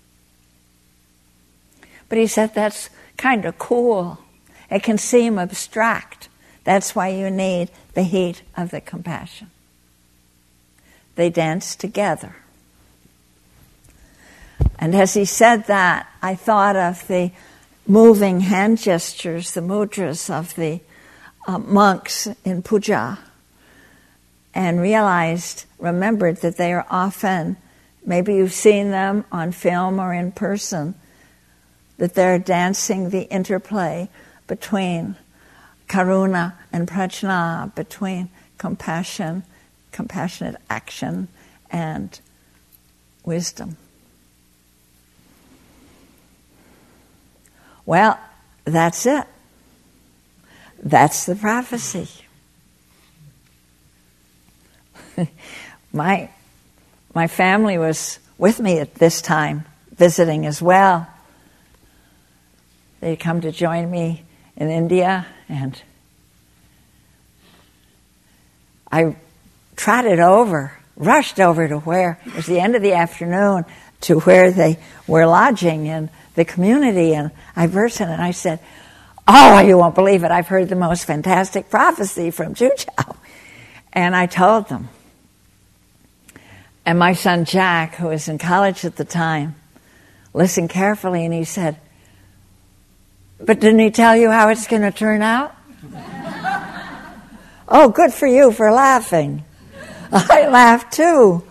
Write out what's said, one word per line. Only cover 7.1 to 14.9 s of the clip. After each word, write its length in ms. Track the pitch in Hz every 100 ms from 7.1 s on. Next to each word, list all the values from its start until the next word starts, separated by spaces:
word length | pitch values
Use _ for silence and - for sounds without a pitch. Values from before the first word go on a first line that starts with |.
| 190 190
need 400 | 190 190 180 175 _ _
the 100 | -
heat 380 | 185 185 175 170 _ -
of 140 | 175
the 100 | 147
compassion." 680 | - 170 175 135 - - 185 _ _ _ _ _ _ _ _ _ _ _ _ _ _ _ _ -
They 140 | 170
dance 460 | 170 160 170 - -
together. 600 | - 202 202 151 - - _ _ _ _ _ _ _ _ _ _ _ _ _ _ _ _ _ _ _ - - - - -
And 160 | 165